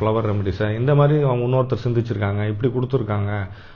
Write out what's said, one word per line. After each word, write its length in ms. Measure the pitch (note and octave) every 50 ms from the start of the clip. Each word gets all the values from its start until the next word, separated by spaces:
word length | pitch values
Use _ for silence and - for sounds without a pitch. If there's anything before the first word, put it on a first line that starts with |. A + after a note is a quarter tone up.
ஃப்ளவர் 240 | G#2+ A2 A2 A2+ G#2+
ரெமடிஸை, 540 | G#2+ G2+ G#2 G2 G2 F2+ F#2 G#2+ G#2+ G#2+ A2+
இந்த 160 | B2 C#3 D3
மாதிரி 280 | C#3+ C#3+ D3 D3+ D3+ C#3+
அவங்க 240 | C3+ B2 A#2+ A#2+
இன்னொருத்தர் 400 | B2 B2+ C3 B2+ B2+ B2 G#2 - A#2+
சிந்திச்சிருக்காங்க, 600 | A#2+ A#2 A2+ A#2 A#2 G2+ G#2 G2 G2+ G#2 G#2 G#2+
இப்படி 240 | G#2+ G#2 A#2+ B2+ A#2
கொடுத்துருக்காங்க 760 | B2+ B2+ B2 C3 B2 A2+ G#2 G#2 G#2 G2+ G2+ G#2 G#2 G2 F#2+ G2 - - - -